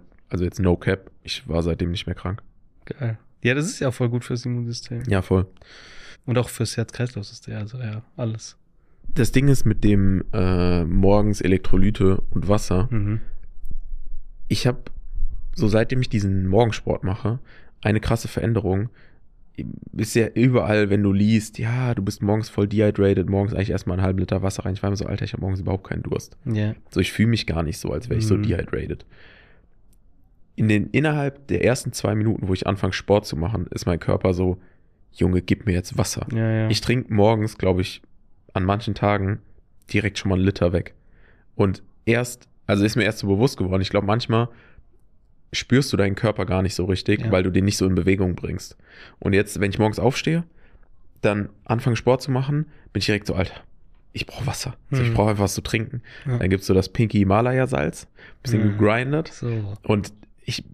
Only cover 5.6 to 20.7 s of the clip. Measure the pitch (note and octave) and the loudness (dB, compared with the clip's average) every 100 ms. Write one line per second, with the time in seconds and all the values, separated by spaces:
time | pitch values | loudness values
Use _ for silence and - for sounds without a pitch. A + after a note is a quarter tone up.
5.6 | - - - - - - - B2 A#2+ - | -20 -20 -20 -20 -20 -12 -4 -2 -2 -4
6.6 | A#2 - A2+ - B2 - G2+ - - A2 | -6 -4 -6 -6 -6 -8 -14 -16 -12 -12
7.6 | G#2+ B2+ A#2 G#2+ - - A#2 A2 - - | -10 -10 -10 -10 -12 -8 -6 -6 -12 -20
8.6 | _ _ _ - - - A2 C3 C#3 C3+ | _ _ _ -14 -2 2 4 4 4 6
9.6 | A2+ G#2+ G#2 G2+ G2 F#2+ - G#2+ F#2 F2+ | 4 4 4 6 4 2 0 2 2 4
10.6 | F2+ F2 E2 F#2+ F#2+ G#2 G#2 G2+ F2 F#2 | 4 4 4 4 6 6 4 2 2 4
11.6 | - F#2 G2 G#2 F#2+ F#2+ - - G#2 G#2 | 6 8 6 6 4 4 2 2 2 2
12.6 | - F#2 A#2 A#2 G2+ G#2+ - - - - | 2 0 2 0 0 -2 -2 -6 -8 -8
13.6 | - - - - - - - - - A2+ | -2 -2 -2 -4 -2 -4 -6 -6 -2 0
14.6 | C#3 C3 - - - - - - - - | 0 -2 -6 -10 -4 2 2 2 -2 2
15.6 | G#2 G#2+ A#2 B2+ B2 A2 G2+ G2 F#2+ G2 | 4 4 2 0 0 0 2 2 2 4
16.6 | A#2 G#2+ - - F#2 F#2+ G2+ B2 - - | 4 0 -4 -2 -2 -4 -4 -6 -8 -20
17.6 | - - G#2+ G#2+ - A2+ - - A2+ A2 | -20 -6 0 0 0 -2 -2 -4 0 0
18.6 | F#2 F#2+ A#2 - - - - - - - | 0 -2 -4 -10 -20 -20 -20 -20 -18 -12
19.6 | A1 - - - G#2+ A#2+ A2 - B2+ A#2+ | -12 -12 -10 -6 0 2 2 4 4 4
20.6 | E2+ | 2